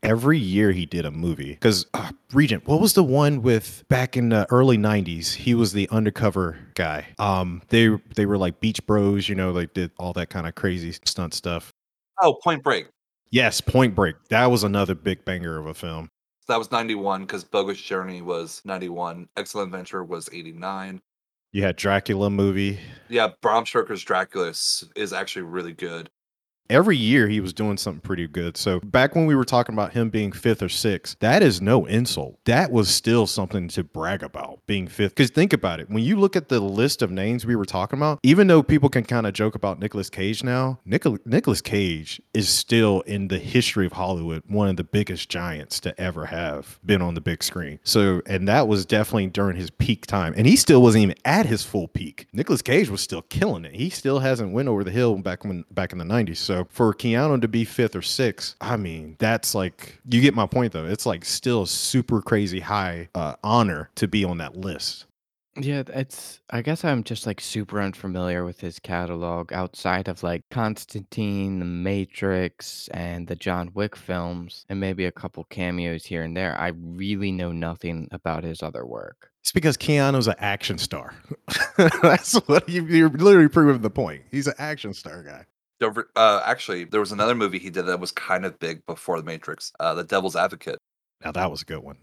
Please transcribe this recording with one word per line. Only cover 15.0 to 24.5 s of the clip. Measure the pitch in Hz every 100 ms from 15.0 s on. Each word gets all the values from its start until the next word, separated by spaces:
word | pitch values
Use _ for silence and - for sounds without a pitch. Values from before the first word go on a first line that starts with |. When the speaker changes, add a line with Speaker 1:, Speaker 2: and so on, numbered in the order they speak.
| 95 90 -
Speaker 1:
banger | 92 85 80
of | 78
a |
film. | 80 87 80 80 _ _ _ -
Speaker 2:
That | 117
was | 107
ninety-one, | 123 113 104 98 95 95
'cause | 104
Bogus | 85 104 98 98
Journey | - 95 92 90
was | 87 85 82 -
ninety-one, | 98 95 90 87 87 85 87 -
Excellent | 98 107 95
Adventure | 92 90 95 87
was | 85 82
eighty-nine. | 87 82 82 90 95 95 95 _ _ _ _ _
Speaker 1:
You | 101
had | 98 87
Dracula | 101 98 - 98 101
movie. | 101 98 95 98 98 - - _
Speaker 2:
Yeah, | 120 110 -
Bram | 113 110 113
Stoker's | 120 - 101
Dracula | - 92 95 98
is, | 87